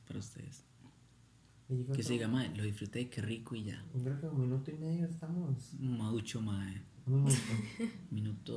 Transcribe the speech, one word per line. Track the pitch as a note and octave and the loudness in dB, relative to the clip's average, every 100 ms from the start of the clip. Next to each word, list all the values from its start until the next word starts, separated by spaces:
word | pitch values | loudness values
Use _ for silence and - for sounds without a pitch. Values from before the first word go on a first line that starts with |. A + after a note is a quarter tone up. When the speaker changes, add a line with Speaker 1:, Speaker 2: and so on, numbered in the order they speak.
| - | -8
Speaker 1:
para | G2+ | -6
ustedes? | G#2 - - - - - - - - - - - - - - | -6 -10 -12 -14 -20 -20 -20 -20 -20 -20 -20 -20 -20 -14 -4
Speaker 2:
Y | B2+ | -2
yo | |
creo | B2 C3+ | 0 0
Speaker 1:
Que | |
Speaker 2:
que | |
Speaker 1:
se | A2 | 2
diga, | A#2+ A2+ | 2 4
"Mae, | C3 G#2 | 4 2
lo | G2 | 0
disfruté, | G#2 G2+ G2+ A#2+ B2 | 0 0 -4 -2 -2
qué | - | -2
rico", | G#2+ A2+ A2+ | -2 -2 -4
y | A#2 | -6
ya. | G#2 - - | -4 -6 -4
Speaker 2:
Yo | B2+ | -2
creo | B2+ C#3 | 0 -2
que | D#3+ | 0
un | C#3 | 2
minuto | B2+ C3 C#3+ | 2 2 -2
y | D#3 | -4
medio | D#3+ E3+ E3 | -2 0 0
estamos. | - D#3+ F3 D#3+ B2 - C3 | -2 -4 -2 0 0 -2 -2
Speaker 1:
Mucho, | C3 A#2 A2 A2+ G#2 A#2 | 0 2 2 0 0 -2
mae. | A2 G2 F#2+ F#2+ - - B2+ | 0 0 -2 -6 -10 -4 4
Speaker 2:
Un | C3+ | 6
minuto. | C#3 A#2+ G#2+ A2+ - - | 8 6 4 0 0 -2
Speaker 1:
<laughs> | A3+ - - | -4 -4 -4
Minuto | G#2 G#2+ G#2+ - | -2 -2 -2 -4